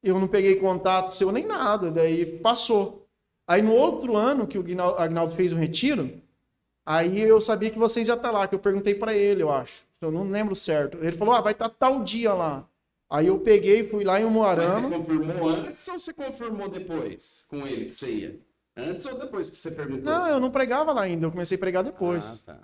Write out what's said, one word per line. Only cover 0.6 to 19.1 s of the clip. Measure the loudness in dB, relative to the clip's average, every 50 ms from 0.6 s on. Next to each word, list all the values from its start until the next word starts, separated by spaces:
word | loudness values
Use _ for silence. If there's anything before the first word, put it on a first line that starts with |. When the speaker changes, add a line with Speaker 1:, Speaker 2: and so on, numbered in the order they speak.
| 4 0 0 2 2 2 2 2 0 -2
Speaker 1:
seu | -2 0 0 0
nem | 0 -2 -2
nada, | -2 -4 -2 0 0 0 0 -2 -2
daí | 2 2 2 2 2 0 -2
passou. | -4 -6 0 2 2 2 2 0 2 2 2 2 0 -6 -16 _ _ _ _ _ _ _ _ _ 2
Aí | 2 4
no | 4 6 6
outro | 6 4 4 2 -2 -4 -2 0
ano | 2 2 2 0 0 -2 -4
que | -4 -6
o | -6
Guinal-, | -4 -4 0 0 0 0 0
Agnaldo | -2 0 0 -2 -2 -2 0
fez | 0 0 0
o | 2
retiro, | 0 -2 -2 -2 0 0 0 0 0 -2 -6 -8 -14 -20 _ _ _ _ _ _ _ _ _ _ _ _
aí | 0 0 2 2 2 0 2
eu | 6 6 6 6
sabia | 6 2 0 0 0 -4
que | 0 0
vocês | 0 2 2 0 0 0
iam | 0 0
tá | 0 -2
lá, | 0 0 0 0
que | -2
eu | 0
perguntei | 0 0 0 2 0 0 0
pra | 0 -2 -2 0
ele, | 2 4 2 2 2 2
eu | 0
acho. | 0 -2 -2 -6 -14 -20 _ _ _ _
Eu | -6 -4
não | -4 -4 -4 -2
lembro | -2 -2 -2 -2 -4
certo. | -4 -2 -2 0 0 0 -2 -4 -4
Ele | -4 -4 -2 0
falou, | 2 2 4
"Ah, | 4
vai | 2 0 -2
tá | -2 -4 -6
tal | -2 _ 2 2 2 0 -2
dia | -4 -4 0 0 0 0
lá." | 2 0 -2 -4 -6 -10 _ _ _ _ _ _ _ _ _
Aí | 0 2 4 4
eu | 2 2
peguei, | 4 6 6 6 8 6 4 4 4 0
fui | -4 -2 0
lá | 2 2 2
em | 2
Umuarama. | 2 2 4 4 4 4 4 2 2 2 0 0 -2
Speaker 2:
Mas |
você | -4 -4
confirmou | -2 0 0 0 0 -2 -2 -2 0 0
antes | 0 0 -4 -8 -12 -14 -12 -10
ou | -12 -10
você | -12 -14 -12
confirmou | -10 -10 -10 -10 -10 -8 -8 -8 -8 -8 -8
depois | -10 -10 -10 -8 -6 -6 -6 -6 -10 -12 _ -20 -20 -20 _ _
com | -10 -10 -8 -6
ele | -6 -8 -8
que | -10 -12
você | -12 -8 -6
ia? | -6 -6 -6 -8 -12 -16 _ _ _ _ _ _ _ -10
Antes | -8 -8 -8 -8 -10
ou | -10